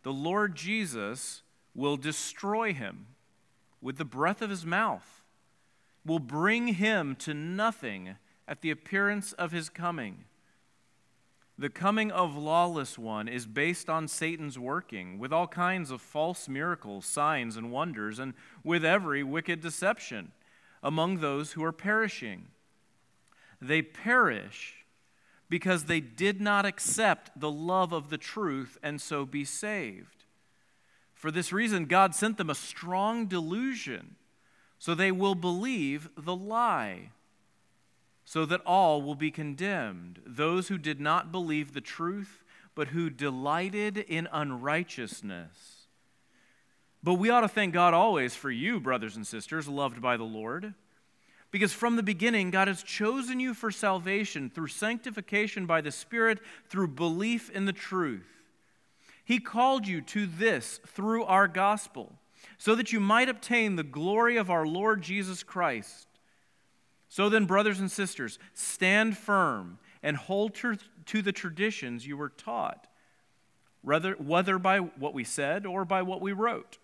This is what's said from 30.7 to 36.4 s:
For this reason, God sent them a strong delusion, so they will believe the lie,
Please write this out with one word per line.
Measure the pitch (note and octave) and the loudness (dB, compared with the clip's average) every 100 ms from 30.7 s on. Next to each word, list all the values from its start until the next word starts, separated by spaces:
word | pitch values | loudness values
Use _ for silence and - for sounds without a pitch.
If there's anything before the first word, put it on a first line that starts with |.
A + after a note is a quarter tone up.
| _ _ _ _ | _ _ _ _
For | _ D#3 | _ -4
this | D#3+ - | -2 -2
reason, | F#3+ A3+ G3+ D3 | 0 0 0 4
God | F3+ F#3+ | 6 6
sent | - G#3+ G#3+ | 4 0 0
them | E3 | -2
a | |
strong | C#3 - - F3 F#3 G3+ A#3 G#3+ | -4 -6 -12 -4 0 0 0 -2
delusion, | F3+ D#3+ G3+ C4 A#3+ C#3+ A2 - - _ _ _ _ _ _ | -2 -2 -2 -2 -4 -8 -10 -12 -20 _ _ _ _ _ _
so | - | -4
they | E3 F#3+ | 2 2
will | F#3 G3 | 4 2
believe | F#3 F3+ F3 B3 A#3+ C#3 D3 D#3 - | 2 0 0 0 0 0 -2 -8 -8
the | D#3 | -6
lie, | F#3 | -4